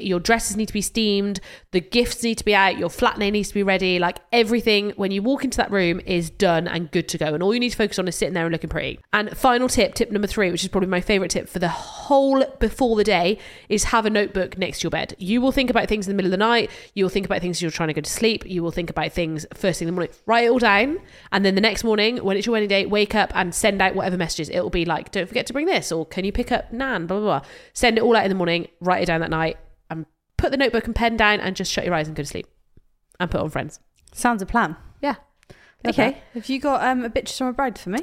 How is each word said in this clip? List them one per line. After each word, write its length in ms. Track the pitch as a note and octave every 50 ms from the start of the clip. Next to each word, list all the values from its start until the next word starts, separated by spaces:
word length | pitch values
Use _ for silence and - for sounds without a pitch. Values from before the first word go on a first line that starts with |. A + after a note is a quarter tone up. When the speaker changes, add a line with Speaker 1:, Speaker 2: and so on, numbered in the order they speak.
| -
Speaker 1:
your 160 | G3 F3+ F3
dresses 380 | E3 - A#3 A3+ - - G3 G#3+
need 80 | A3
to 80 | - -
be 80 | G#3 F#3
steamed, 580 | - - A#3 A3 G#3 G3+ G3 G3 G3+ G3+ F#3 - - - - - _
the 100 | - F#3
gifts 420 | F#3 - - A#3+ A#3 A3+ - - A#3
need 120 | A#3 A3+
to 80 | - -
be 100 | G#3+ G3+
out, 220 | G3 G3 F#3+ -
your 140 | G3 F3+ E3+
flat 260 | - - B3 A3+ -
name 160 | G#3 G#3 G3+ G#3
needs 160 | G#3 F#3+ -
to 60 | -
be 80 | G3+ G3
ready. 360 | G3 F#3+ F#3 F#3+ F#3 F3+ F3
Like, 200 | F3 F3+ - - - _
everything 600 | - A#3+ A3+ G#3 A#3+ A#3+ A3+ A#3 G#3 G3+ G3+ G#3 -
when 140 | - G3 F#3+
you 120 | G3 G3 G3
walk 200 | B3 C#4 C4+ -
into 140 | B3+ -
that 140 | - - -
room 320 | G3+ G3 F3+ E3+ E3+ F3+ -
is 240 | - F#3 E3+ E3 D#3+
done 400 | - - G3+ F3+ E3+ D#3+ E3+ F3
and 220 | - E3 F3 D3+
good 180 | - F3 E3 -
to 80 | -
go. 160 | D#3 D3+ D#3 D3+
And 100 | D#3 F3+
all 120 | G3+ A#3
you 60 | B3
need 100 | A#3+ A#3+
to 80 | - -
focus 200 | G#3+ G3+ - G3
on 80 | F#3 F3+
is 60 | E3
sitting 180 | - - - F#3
there 100 | F3 E3
and 80 | E3 E3
looking 160 | D#3+ - D3+
pretty. 320 | D#3 E3 - C3 - - - _ -
And 200 | G#3 G#3+ - -
final 340 | - - C4 A#3+ B3 B3+ B3
tip, 240 | - B3+ G3+ - -
tip 160 | - A#3+ -
number 160 | G#3 G#3 G#3 F#3+
three, 220 | - A3 G3 F3
which 140 | F3 - G3
is 40 | F#3+
probably 200 | - F#3+ G3+ F#3+
my 100 | F#3+ F3+
favorite 300 | F3+ - G#3+ F#3+ F#3+ E3
tip 180 | - G3 - -
for 120 | - F3+
the 80 | F3+ E3
whole 760 | E3 - - - - - - - C#4+ C#4 C4+ C4+ C4+ C4+ C4+ - - -
before 340 | A#3 G#3+ - - C4+ A#3 A3+
the 80 | G#3+ G3+
day, 340 | G#3+ G3 E3+ F3 F3+ A3 - - - - - - -
is 140 | G#3+ G3+ -
have 200 | - A#3+ A3+ G#3+
a 60 | A#3
notebook 480 | A3 G#3 G#3 - - F#3+ F3+ - - F#3
next 220 | F#3 C#3+ D3 -
to 40 | -
your 60 | D#3+
bed. 240 | - D#3+ - - - -
You 220 | F#3+ F3+ A3 B3
will 120 | B3 C4+ B3
think 180 | C#4 C4 A#3+
about 180 | A#3+ A#3 E3 -
things 180 | G#3 G#3+ F#3
in 40 | F#3+
the 40 | G3
middle 140 | G3 F#3+ F3
of 100 | F#3 F#3
the 60 | G#3+
night. 260 | A#3 A#3+ A#3 - - - - - - _
You 120 | G3+ F#3+
will 40 | F3+
think 140 | - G3 G3
about 160 | E3 F#3+ F#3+
things 160 | F3+ F3+ E3+
as 60 | - F3
you're 80 | D#3
trying 180 | - - E3+ D#3
to 60 | C#3+
go 80 | D#3 D3
to 80 | -
sleep. 340 | - - A#3 G#3 - - -
You 180 | - F#3 F3 E3
will 80 | E3+
think 200 | - F3+ E3+ E3
about 220 | - D#3+ D#3 D#3+ -
things 320 | F3+ E3+ D#3 D#3+ D3+ D#3+ - -
first 240 | - - F#3+ D#3 -
thing 100 | E3+ E3
in 60 | F3+
the 40 | F3+
morning. 160 | E3+ - - - _
Write 180 | G#3 A3+ A#3 A#3
it 60 | A#3
all 80 | B3 B3
down. 400 | A#3 A3 G3 G3+ A#3 C#4 D#4+ G4 - - - - - - -
And 100 | G3 G3+
then 120 | F#3+ F#3+
the 80 | G3 G#3+
next 220 | A3+ G3 - -
morning, 340 | A3+ G#3+ G#3 G#3 A3+ B3 -
when 180 | - G3 G3
it's 80 | G#3+ G#3
your 80 | A#3+ A3+
wedding 160 | A3 G#3 G3
day, 160 | G3+ G3 F#3+
wake 300 | - G#3 G#3 G#3 G3+ -
up 180 | G#3+ F#3+ - -
and 200 | F3+ F#3 F3 E3+
send 260 | - - G#3 G3 G3
out 140 | F#3+ F#3+ F#3+
whatever 240 | F#3+ - F#3 F3+ F3+
messages. 320 | E3+ D#3+ - - D#3 -
It 100 | - F3+
will 80 | F3+ F#3
be 160 | E3+ F3 E3
like, 260 | E3 D#3 C#3 - -
"Don't 160 | - G3 E3+
forget 200 | F#3 - B3 A#3
to 80 | - A#3+
bring 100 | C#4+ D#4
this," 260 | F#4+ E4 - - -
or, 140 | E3 E3 D#3+
Can 220 | - - F#3+ F#3
you 60 | G3+ -
pick 200 | - B3 - B3
up 120 | - - - A#3
Nan, 340 | A#3 C4+ C4+ A#3 F3 E3
blah, 120 | E3+ F#3+ G#3
blah, 200 | G#3+ G3+ D3+ C3+
blah. 80 | - - - - - - -
Send 260 | - B3 A#3 A3+ A3
it 40 | G#3+
all 120 | A#3+ A3+
out 80 | G#3+ -
in 40 | F#3+
the 40 | F#3+
morning, 340 | F#3+ F3 E3+ E3+ E3+ - - _ _
write 220 | F3 F3+ E3+ - F3+
it 40 |
down 140 | F3 E3 E3
that 100 | E3 -
night, 280 | D#3+ D#3+ D#3+ D#3+ - - - - - _ _ -
and 160 | D#3+ D#3+ D#3 - _ _ _ _ _
put 140 | - - -
the 60 | C4
notebook 300 | C4 C#4 A3+ - A3+ -
and 80 | A#3 A3
pen 220 | - A#3 A#3 A3+
down 240 | A3 G#3+ G#3 G#3 -
and 140 | - F#3+ F#3
just 160 | - F#3 - -
shut 120 | - -
your 100 | F3 F3
eyes 120 | D#3 D3+ D#3
and 80 | D#3
go 60 | D#3 C#3+
to 60 | -
sleep. 180 | - - - _ _ _ _ _ _ - - _ _ _ _ _ _ -
And 100 | F3+ E3
put 100 | - -
on 100 | - D#3
Friends. 300 | - C3 B2+ D3+ - - _ _ _ _ _ _ -
Speaker 2:
Sounds 300 | - - A#3+ A#3+ F#3+ F#3+
a 40 |
plan. 300 | - - A#3 G#3 D#3 - - - - - _ C#4+
Speaker 1:
Yeah. 120 | C#4+ G#3+ - - _ _ _ _ - - - - - _ _ -
Love 100 | A#3+ -
Speaker 2:
Okay. 160 | - G#3+ B3+ C#4
Speaker 1:
that. 100 | - - - -
Speaker 2:
Have 140 | A#3 G#3+ -
you 100 | C4 C4
got, 240 | C#4+ C#4+ C4+ - -
um, 200 | B3 C4 B3 A#3
a 60 | A#3
bitch 260 | A3 - - - -
from 100 | - B3+ B3+
a 40 | A#3+
bride 260 | - C#4 B3 - -
for 120 | - F3+
me? 100 | F#3+ C4+